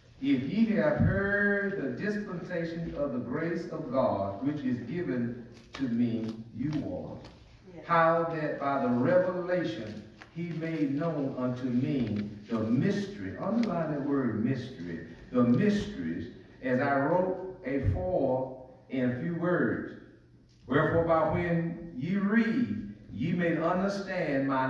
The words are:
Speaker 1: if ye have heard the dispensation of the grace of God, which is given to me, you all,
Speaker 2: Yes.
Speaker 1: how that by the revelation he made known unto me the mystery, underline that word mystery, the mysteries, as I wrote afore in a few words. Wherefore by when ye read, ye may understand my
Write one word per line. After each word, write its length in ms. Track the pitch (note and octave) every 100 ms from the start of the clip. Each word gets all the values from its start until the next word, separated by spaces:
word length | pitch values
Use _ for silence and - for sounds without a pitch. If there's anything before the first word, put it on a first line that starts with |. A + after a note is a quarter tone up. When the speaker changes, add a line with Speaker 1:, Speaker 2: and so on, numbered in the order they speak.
| - -
Speaker 1:
if 240 | C3+ C3
ye 220 | - G3+ A3 E3+
have 220 | - -
heard 840 | F3 F#3+ G3+ G3+ G3+ G3+ G3 -
the 180 | C4 -
dispensation 960 | G#3 G#3 F3+ E3+ - E3+ E3 E3+ E3 C#3+
of 160 | C#3+
the 60 | B2
grace 480 | - D#3 E3+ - -
of 180 | - -
God, 560 | - G#2 G2 G2 - C3+
which 180 | D3+
is 140 | B2+ A#2 F#2
given 560 | E3+ C#3+ B2 A#2 - - - -
to 100 | -
me, 500 | C3 A#2 A#2 A2 A2 - - B2
you 140 | D3 D3
all, 360 | - - - - - - - - F#3
Speaker 2:
Yes. 100 | E3+ E3
Speaker 1:
how 400 | E3+ E3 E3 E3
that 280 | D#3+ D3 -
by 220 | C#3 C3+
the 60 | B2
revelation 1160 | A#2+ C#3 F#3 F#3 F3 F3 F3+ D3 A2+ G#2+ G#2 - - - E3
he 140 | E3+ D#3
made 340 | E3 D#3 C#3
known 400 | C#3 E3 D3+ C3+ B2
unto 280 | B2 B2
me 640 | B2+ A#2+ D3 C#3 G#2+ G#2 G#2 - -
the 120 | A2+
mystery, 760 | A2 C3 F#3 G3+ - - - -
underline 500 | G3 A#3 G3 E3+ D3+
that 160 | D3 C#3
word 380 | C#3 A#2+ G#2
mystery, 640 | B2 - - - E2+ E2 - - -
the 100 | B2+
mysteries, 840 | A#2+ D3 G#3 G#3 - - E2 E2 - - - -
as 180 | C3 B2+
I 200 | C#3+ C#3
wrote 580 | C#3+ F3+ F#3 - - - -
afore 1000 | C#3 - - F#3 F3+ C3 C3 - - - - -
in 200 | B2+ B2
a 100 | B2
few 140 | E3+
words. 640 | E3+ F3 E3+ - - - - - - - - - - -
Wherefore 360 | D3+ D3+ E3
by 260 | E3 D#3+ D#3
when 580 | F3 E3+ E3 E3+ - - B2+
ye 160 | E3+
read, 800 | G3 G3 A3+ A3 - G#2 G2+ - - -
ye 200 | G2 E3
may 240 | F3 E3+ D3+
understand 880 | E3 F#3 G3 G3+ F#3+ F3+ D3+ C3+ C3+
my 220 | C3 C3